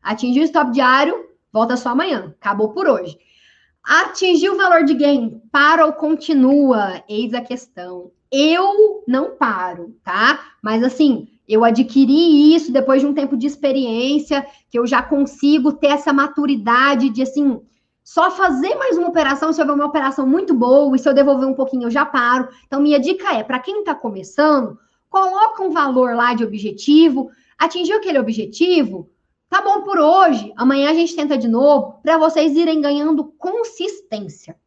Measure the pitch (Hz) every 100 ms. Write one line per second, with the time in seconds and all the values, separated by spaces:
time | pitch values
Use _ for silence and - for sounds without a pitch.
0 | - 220 247 247 311 330 269 240 254 262
1 | 302 440 - _ _ 214 233 247 247 247
2 | 370 262 180 - 208 202 214 330 330 233
3 | 175 - _ _ _ _ _ _ - 320
4 | 381 - 370 339 381 403 381 339 285 262
5 | 285 277 226 - _ 285 294 330 311 302
6 | 311 311 - 294 254 285 277 226 202 185
7 | - 214 240 240 240 247 - - 180 180
8 | 175 _ _ 269 302 339 381 403 427 403
9 | - 254 302 - 254 196 180 175 170 -
10 | - 185 240 294 - _ 214 220 247 247
11 | 302 240 - _ _ 214 233 220 240 269
12 | 262 285 339 294 302 320 302 262 262 262
13 | 285 294 277 269 269 285 285 269 247 226
14 | 254 294 - 277 277 - _ 240 240 247
15 | 247 285 277 - 285 302 262 285 285 285
16 | 302 277 285 285 285 269 208 240 277 277
17 | 262 220 262 285 285 233 _ _ _ _
18 | _ - 359 370 370 269 339 539 539 339
19 | 339 330 285 277 311 311 294 285 285 294
20 | 269 269 269 311 381 269 240 269 294 262
21 | 311 277 277 277 269 262 262 262 240 233
22 | 302 269 240 254 254 - _ 269 294 285
23 | 262 381 403 262 214 302 311 415 403 285
24 | 233 196 - - 302 294 - - _ _
25 | _ 392 381 381 440 427 381 320 285 254
26 | 247 233 240 233 220 208 202 - - 294
27 | 330 262 262 _ _ _ 320 349 339 427
28 | 370 285 220 220 214 - 349 359 226 185
29 | 165 _ _ _ _ 381 392 415 403 392
30 | 302 370 370 240 208 - 247 277 285 320
31 | 339 - 294 269 233 226 277 285 - -
32 | - 330 311 320 320 285 330 320 285 285
33 | 294 311 302 _ 349 440 453 - 370 -
34 | - 214 190 - - -